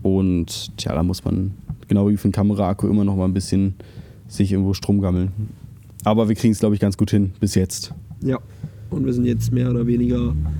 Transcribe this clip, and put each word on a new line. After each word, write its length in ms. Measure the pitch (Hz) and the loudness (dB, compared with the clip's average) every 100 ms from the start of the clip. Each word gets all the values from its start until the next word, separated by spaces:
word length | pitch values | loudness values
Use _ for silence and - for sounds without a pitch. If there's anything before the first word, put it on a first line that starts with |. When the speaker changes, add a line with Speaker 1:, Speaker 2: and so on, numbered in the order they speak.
Speaker 1:
Und, 760 | 95 95 95 90 82 - - - | 0 2 2 0 -2 -6 -12 -8
tja, 160 | - 73 | -4 0
da 80 | |
muss 200 | 90 92 | 0 -2
man, 280 | - 92 95 - - - - | -2 -2 -2 -6 -12 -10 0
genau 220 | 101 101 | 2 4
wie 80 | 104 | 2
für 80 | 104 | 0
einen 60 | |
Kameraakku, 560 | 95 101 101 92 98 101 | 2 2 2 0 0 0
immer 160 | 104 | 2
noch 120 | 101 95 | 2 2
mal 100 | 92 | 0
ein 80 | |
bisschen 420 | 95 - 98 98 95 - - - - - | 0 0 0 0 -2 -12 -20 -20 -20 -8
sich 240 | - 98 | -2 0
irgendwo 220 | 98 98 | 2 0
Strom 280 | 98 - 101 | 0 0 2
gammeln. 300 | 95 90 92 95 - - - - - - | 2 0 0 -4 -10 -10 -20 -20 -20 -4
Aber 240 | 104 110 107 | 0 2 2
wir 80 | 110 | 2
kriegen's, 240 | 117 104 | 2 4
glaub 140 | 110 | 2
ich, 60 | 104 | 2
ganz 180 | 101 95 | 0 0
gut 140 | 104 | 2
hin, 220 | 107 98 - | 2 0 0
bis 140 | 104 92 | 0 2
jetzt. 380 | 92 - - - - - | 0 -4 -10 -14 -16 -6
Speaker 2:
Ja, 160 | 135 131 - - - - - | -4 -4 -6 -16 -16 -14 -8
und 160 | 151 135 | -4 -2
wir 80 | |
sind 120 | 123 123 | 0 0
jetzt 260 | 113 113 | 0 0
mehr 160 | 123 123 | 0 2
oder 160 | 120 117 | 0 2
weniger 460 | 120 123 120 120 76 78 | 2 2 0 0 0 -2